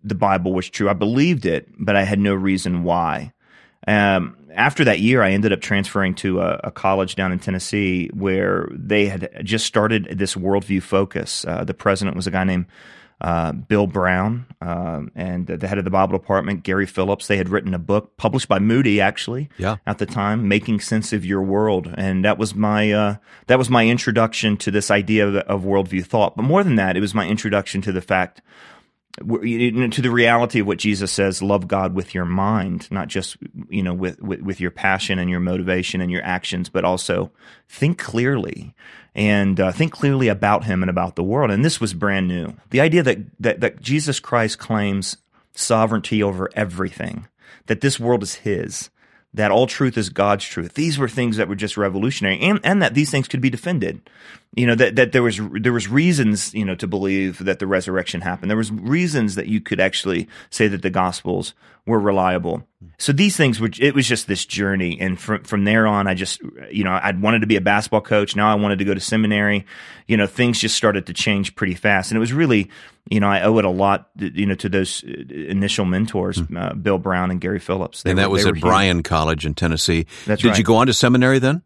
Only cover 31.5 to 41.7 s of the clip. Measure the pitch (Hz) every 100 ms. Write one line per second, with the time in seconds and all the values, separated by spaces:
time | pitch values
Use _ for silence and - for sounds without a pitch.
31.5 | 101 90 98 95 92 92 92 87 90 98
32.5 | 110 95 87 - 95 80 95 90 - -
33.5 | - - 98 92 90 92 - - 92 90
34.5 | 92 87 - 98 95 - 92 90 90 90
35.5 | 90 90 92 92 92 90 90 - 90 -
36.5 | 90 87 92 90 92 - 90 92 _ -
37.5 | - _ - 143 175 - 113 123 135 -
38.5 | - 69 _ - - _ - 104 104 98
39.5 | 92 92 90 160 - 143 135 123 98 104
40.5 | 104 110 92 92 90 90 87 92 123 131
41.5 | 101 151